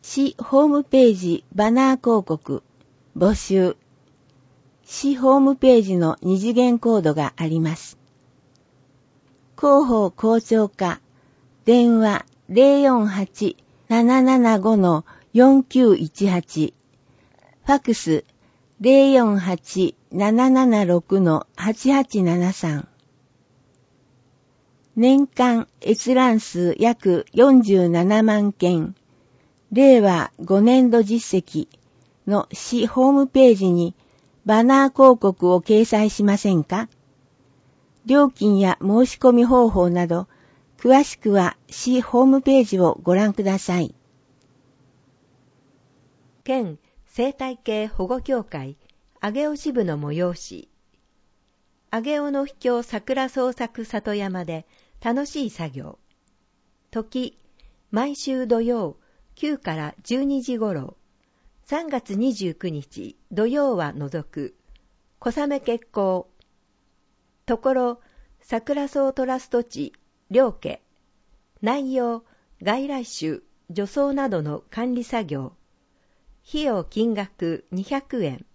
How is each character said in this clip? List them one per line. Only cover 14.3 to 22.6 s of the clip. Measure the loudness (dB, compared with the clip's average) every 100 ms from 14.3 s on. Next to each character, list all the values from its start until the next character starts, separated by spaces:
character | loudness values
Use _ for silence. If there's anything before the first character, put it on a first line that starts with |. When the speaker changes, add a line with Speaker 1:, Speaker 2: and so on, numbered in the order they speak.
| 4 2 2
Speaker 1:
五 | 2 2
の | 2 0 -4 -20 _
四 | 4 6 6
九 | 2 2 4 4
一 | 0 -4 -2
八。 | -2 -4 -6 -6 _ _ _ _ _ _ _ _ _
フ | 0
ァ | 0
ッ |
ク | 0
ス、 | -4 -2 -2 -4 _ _ _ _ _
零 | 4 6 6
四 | 4 2 -2
八 | -4 -6 -8 -4 -4 -4 _
七 | -4 0 2 2
七 | 2 2 2
六 | 2 -2 0 0
の | 2 0 -4 -8
八 | -8 -4 0
八 | 0 0 -2
七 | 0 0 -2
三。 | -4